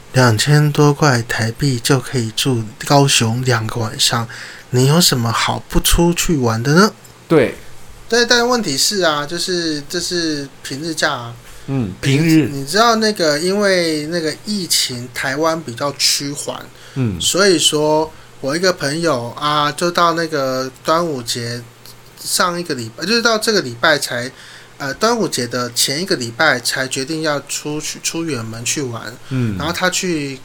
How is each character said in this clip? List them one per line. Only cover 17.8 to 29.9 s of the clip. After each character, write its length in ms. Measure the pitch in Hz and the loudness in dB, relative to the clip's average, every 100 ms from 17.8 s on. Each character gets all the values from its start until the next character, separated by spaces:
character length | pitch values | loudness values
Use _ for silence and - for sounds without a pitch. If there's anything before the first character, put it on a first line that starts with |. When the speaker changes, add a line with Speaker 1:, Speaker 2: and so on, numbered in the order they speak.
| 151 156 156 - - - | 2 2 0 -8 -20 -8
Speaker 1:
我 140 | 131 165 | -4 0
一 40 | |
个 140 | 185 | 0
朋 260 | 175 143 160 | 0 -2 0
友 300 | 165 127 117 - | 0 0 -4 -4
啊， 320 | 147 151 147 | 0 0 0
就 200 | 143 175 | 0 -2
到 220 | 175 170 | 2 2
那 120 | 165 160 | 2 -2
个 460 | 151 131 131 131 123 | -2 -2 -2 -6 -6
端 220 | - 165 170 | 0 0 0
午 160 | 135 | -4
节 400 | 117 123 117 120 117 - - - - - | -6 -6 -6 -10 -12 -20 -20 -20 -20 -14
上 400 | - - 180 175 | -6 0 0 -2
一 40 | |
个 100 | 175 | -6
礼 160 | 131 113 - | -6 -6 -8
拜， 100 | 175 | -2
就 80 | 233 | 0
是 60 | |
到 160 | 233 220 | 2 0
这 140 | 226 | 0
个 100 | 202 | 0
礼 140 | 131 117 | -2 0
拜 180 | 165 143 | 2 2
才， 320 | - 123 127 - - - - - | 0 -6 -8 -12 -20 -20 -20 -10
呃， 160 | 139 135 | -8 0
端 220 | 226 240 | 0 2
午 100 | 165 | -2
节 200 | - 120 | -2 -4
的 240 | 123 123 | -4 -4
前 280 | 120 - 139 | -2 -2 -2
一 60 | 196 | -2
个 100 | 151 | -2
礼 140 | 117 117 | -4 0
拜 240 | 156 123 | 2 2
才 280 | - 139 131 | -2 -4 -4
决 160 | 135 | -4
定 200 | 135 160 | -4 -4
要 160 | 156 143 - | -2 -4 -4
出 340 | - 151 151 | -8 -6 -6
去， 180 | - 147 | -8 -6
出 200 | - 165 165 | -6 -4 -4
远 200 | 123 110 | -6 -6
门 180 | 113 | -8
去 200 | 120 156 | -4 -4
玩。 180 | 127 113 - 120 - | -4 -6 -10 -14 -6
Speaker 2:
嗯。 280 | 131 117 95 | -2 0 -2
Speaker 1:
然 80 | 156 | -4
后 80 | |
他 160 | 170 | -2
去 500 | 185 | -2